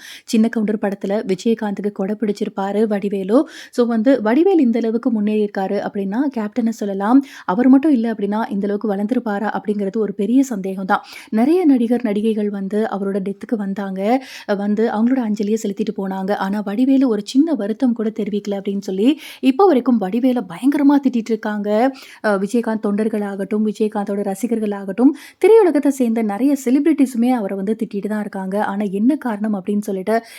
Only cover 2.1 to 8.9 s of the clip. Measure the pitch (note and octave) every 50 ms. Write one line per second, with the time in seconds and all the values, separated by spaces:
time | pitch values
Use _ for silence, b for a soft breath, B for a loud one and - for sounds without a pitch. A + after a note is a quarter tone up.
2.1 | G#3+ G#3+ A3+ G#3 G3+ - G#3 G3+ - G3+ F#3+ G3 - G#3 A3+ G#3 G#3 G3 G3+ G3
3.1 | G3+ G3 F#3 F#3 A3+ C#4+ D#4 B B B B B B B3 A#3+ A#3 A#3 A3 G#3+ C4+
4.1 | C#4 A3 G#3 G#3+ A#3+ D#4 F4 G4 F#4+ D#4+ C4 A#3 A#3 A#3 A3+ A3+ A3 A#3 - B3+
5.1 | A#3 G#3+ G3+ G#3+ G#3+ G#3+ G#3 G3+ - G3 F#3+ F#3+ G3+ G3+ - F#3+ - G3+ G3 F#3+
6.1 | G3+ B3 D4+ C4+ - A3+ G#3 G#3 - B3+ A3 A3+ A3 - G#3+ G3+ G3 G3 G3 A3
7.1 | C4 C#4 C4+ B B B B B F#3 A#3 B3+ C4 C4+ C4+ C4+ D#4+ C#4 A3+ A3+ A#3
8.1 | G#3+ G#3+ G3+ G3+ G#3 A3 A#3 - G#3 G3 G#3 G3+ G3+ G#3 A#3 G#3+